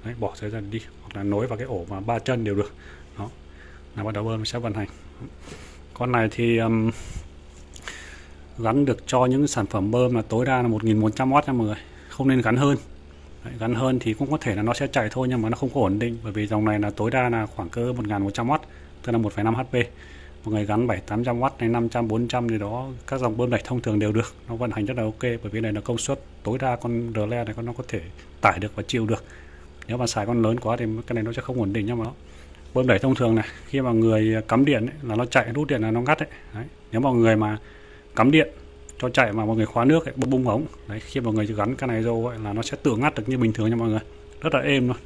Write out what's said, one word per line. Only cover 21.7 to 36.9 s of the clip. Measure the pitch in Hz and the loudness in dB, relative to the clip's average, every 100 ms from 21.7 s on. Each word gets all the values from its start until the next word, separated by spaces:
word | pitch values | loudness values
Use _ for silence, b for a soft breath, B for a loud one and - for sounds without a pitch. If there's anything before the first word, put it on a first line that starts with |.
| 120 117 | 2 0
trăm, | 120 113 | 0 0
bốn | 113 120 | 0 0
trăm | 123 120 | 0 0
gì | 110 | -2
đó, | 101 117 135 123 - | -2 -6 -8 -12 -6
các | 135 | -2
dòng | 123 110 | 0 0
bơm | 120 | 2
đẩy | 117 | 0
thông | - 123 | 0 -4
thường | 117 104 | 0 2
đều | 104 | 4
được, | 107 110 - - | 2 0 -6 -10
nó | |
vận | 117 120 | -4 -4
hành | 107 104 | -2 -2
rất | 123 | -2
là | |
ok, | 110 107 | -4 -2
bởi | 123 117 110 | -4 -4 -4
vì | 110 | -4
này | 113 | -2
là | 104 | -2
công | - 117 | -2 -4
suất | - 135 - - | -2 -6 -8 -10
tối | 101 127 | -4 -2
đa, | 131 120 | 0 -2
con | 120 117 117 | -2 -2 -2
rơ | 110 104 | -2 -2
le | 120 | -2
này | 110 113 | -4 -6
nó | 117 | -8
có | 117 - | -8 -6
thể | 104 82 - B - | -6 -8 -16 B 2
tải | 107 92 | 2 4
được | 104 - | -4 -6
và | |
chịu | 95 127 110 | -2 0 0
được. | 110 B B B B B - - | 0 B B B B B -18 -8
Nếu | 123 | -4
mà | 120 | -2
xài | 113 101 | -2 0
con | 120 | 2
lớn | 110 120 | 4 2
quá | 110 117 | 0 -2
thì | 110 110 - | -2 -4 -4
cái | |
này | 117 | -4
nó | 107 | -2
sẽ | 117 | -4
không | - 127 | -4 -2
ổn | 101 | 0
định | 110 104 | 0 -2
nha | |
mọi | 120 113 | -2 -4
người. | 139 B B B B - | -8 B B B B -2
Bơm | 127 127 | 0 4
đẩy | 98 | 4
thông | 131 | 4
thường | 127 120 | 4 4
này, | 113 104 B B | 4 2 B B
khi | 139 | -2
mà | 127 | 2
người | 113 113 110 110 110 110 | 4 6 6 4 2 2
cắm | 113 | 4
điện | 143 127 120 | 6 4 0
ấy, | - | -6
là | 127 107 | -4 -2
nó | |
chạy, | 123 131 110 | 4 2 2
rút | 123 151 | -2 -2
điện | 135 | 0
là | 110 | 2
nó | 117 | 0
ngắt | 123 151 | 2 2
ấy. | 156 B B | 0 B B
Đấy. | 104 - - - | -12 -12 -14 -4